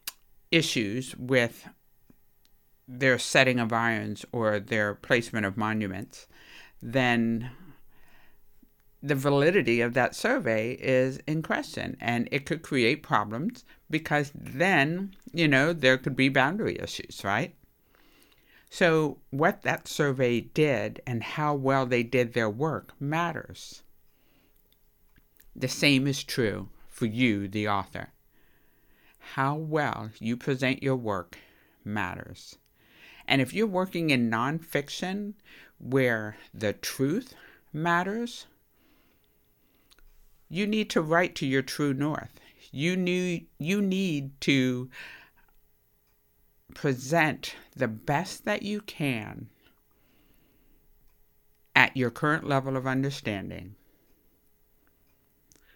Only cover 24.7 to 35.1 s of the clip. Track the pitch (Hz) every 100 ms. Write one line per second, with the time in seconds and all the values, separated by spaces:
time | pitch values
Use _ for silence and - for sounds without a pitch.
24.7 | _ _ _ _ _ _ _ - - 127
25.7 | - 147 135 139 139 - - 113 98 101
26.7 | - - - 117 107 127 101 98 107 104
27.7 | 101 95 92 - _ _ _ _ _ _
28.7 | _ _ _ _ _ - - 135 151 160
29.7 | 156 139 110 110 - 113 120 - 131 131
30.7 | 131 135 131 113 98 87 - - _ _
31.7 | _ 101 107 90 - - - - - _
32.7 | _ _ _ - - - 135 131 175 220
33.7 | 180 190 - 160 131 117 113 127 160 -
34.7 | 147 143 - 180